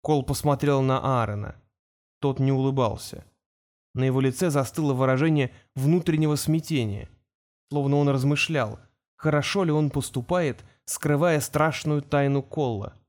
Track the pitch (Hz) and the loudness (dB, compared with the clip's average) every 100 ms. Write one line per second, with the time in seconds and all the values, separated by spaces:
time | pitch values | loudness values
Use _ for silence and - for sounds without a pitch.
0 | - 151 127 139 147 139 143 139 131 131 | 0 0 0 -2 0 0 2 2 2 0
1 | 127 131 110 104 101 - _ _ _ _ | 0 0 -2 -4 -8 -14 _ _ _ _
2 | _ _ 143 135 135 135 135 135 120 113 | _ _ -4 0 2 2 0 0 0 -2
3 | - - - _ _ _ _ _ _ - | -12 -16 -18 _ _ _ _ _ _ -2
4 | 131 131 131 127 180 143 127 - 151 127 | 0 2 0 0 0 0 -2 -2 -2 0
5 | 131 131 160 156 127 - _ - 135 175 | 2 2 2 2 0 -6 _ -2 2 2
6 | 165 156 156 147 - 160 156 156 110 101 | 2 0 2 0 0 -2 0 -2 -2 -6
7 | 82 _ _ _ _ _ _ 143 139 143 | -12 _ _ _ _ _ _ -2 0 2
8 | 143 135 135 147 - 156 113 110 _ _ | 2 2 2 0 0 -2 -2 -6 _ _
9 | _ _ 156 147 139 202 180 151 151 143 | _ _ 0 0 0 0 2 2 0 -2
10 | 131 - 120 180 160 117 - _ - - | -4 -6 -2 -2 -2 -4 -14 _ -12 -6
11 | 151 147 175 156 - 151 156 - - 147 | 0 2 2 2 0 0 0 0 -2 -2
12 | 143 147 139 139 135 - 135 110 101 - | 0 0 2 0 -4 -4 -2 -2 -8 -14